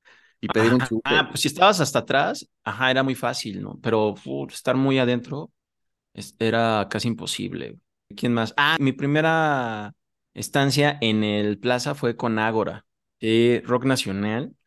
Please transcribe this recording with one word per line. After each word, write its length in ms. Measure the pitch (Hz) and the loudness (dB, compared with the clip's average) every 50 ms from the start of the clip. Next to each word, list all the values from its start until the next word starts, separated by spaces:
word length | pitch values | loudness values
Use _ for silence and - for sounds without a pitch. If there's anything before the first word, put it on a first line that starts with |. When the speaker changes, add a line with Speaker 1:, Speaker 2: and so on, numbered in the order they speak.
| _ - - _ _ _ _ _ | _ -20 -20 _ _ _ _ _
Speaker 1:
y 80 | - 107 | -6 0
pedir 240 | - 110 110 117 123 | 2 4 4 4 4
un 80 | 127 | 4
Speaker 2:
Ajá, 80 | 127 127 | 2 0
Speaker 1:
chupe. 140 | 113 110 - | -2 -2 0
Speaker 2:
ah, 220 | 135 143 151 143 - | 0 2 2 0 0
pues 120 | - - | -2 -2
si 60 | - | -2
estabas 320 | 147 147 175 180 202 208 185 | -2 2 4 4 4 4 4
hasta 200 | 143 - - 120 | 2 0 0 -2
atrás, 500 | - - 131 139 156 - 285 - - - _ _ _ | 0 2 2 2 2 0 -2 -6 -10 -16 _ _ _
ajá, 280 | 110 101 113 131 131 | -8 -4 0 2 2
era 120 | 127 131 135 | 4 2 2
muy 120 | 135 127 | 0 -2
fácil, 460 | - - 120 123 - - 113 98 95 | -2 -4 -4 -4 -4 -8 -8 -8 -8
¿no? 180 | 101 98 101 - | -10 -10 -12 -6
Pero, 340 | - 117 113 110 107 107 98 | -2 0 2 2 2 2 -2
fu-, 320 | - - 131 135 139 139 127 | -4 -8 -8 -6 -6 -8 -8
estar 260 | - - - 131 127 | -12 -4 -2 0 2
muy 240 | 131 135 139 135 135 | 2 2 2 2 2
adentro 520 | 127 120 123 120 120 - 143 143 160 - _ _ _ _ _ _ _ _ _ _ _ _ _ | 2 2 0 0 -4 -6 -10 -10 -12 -14 _ _ _ _ _ _ _ _ _ _ _ _ _
es-, 220 | - 101 - - - | -16 -16 -16 -6 -2
era 480 | 113 113 113 113 117 113 110 107 98 98 | 0 2 2 2 2 2 2 0 0 -2
casi 180 | - 107 - 120 | -2 -2 -2 -2
imposible. 680 | 110 113 92 95 - - 98 95 - - - - - - _ _ _ _ _ - 104 | -4 -4 -6 -8 -6 -6 -6 -8 -8 -10 -10 -12 -14 -18 _ _ _ _ _ -20 -10
¿Quién 180 | - - 123 117 | -4 -2 0 0
más? 200 | 117 113 110 - | 0 0 0 0
Ah, 200 | - 143 147 160 160 | 2 2 2 2 2
mi 140 | 143 135 131 | 2 0 0
primera 1000 | 135 143 139 147 156 156 160 160 160 156 151 143 131 123 113 110 107 104 104 - _ _ _ _ _ _ _ _ | -2 -2 0 0 2 2 2 2 2 2 0 0 -2 -2 -4 -6 -8 -10 -12 -14 _ _ _ _ _ _ _ _
estancia 640 | - 107 - - 143 139 139 127 143 143 147 143 143 | -12 -10 -4 0 0 0 2 2 2 2 2 2 0
en 220 | 120 113 107 107 107 | 0 2 2 2 2
el 360 | 107 104 104 104 104 104 101 | 0 0 0 0 -2 -2 -2
Plaza 360 | 107 123 123 123 120 147 139 | -2 -2 -2 -2 -2 -6 -6
fue 200 | - - 117 113 | -2 -2 -4 -2
con 240 | - - 117 110 107 | -2 -2 -2 0 0
Ágora, 460 | 110 113 113 110 98 85 82 - - _ _ _ _ _ _ _ | 0 0 0 0 -2 -2 -6 -10 -16 _ _ _ _ _ _ _
eh, 420 | - 110 113 117 120 120 120 113 - | 0 2 4 4 6 4 4 2 2
rock 200 | 113 123 123 123 | 0 0 0 2
nacional. 680 | 135 131 123 - 101 95 98 101 107 110 120 151 - - _ _ | 0 0 0 -2 -4 -4 -4 -2 -2 -2 -4 -6 -8 -12 _ _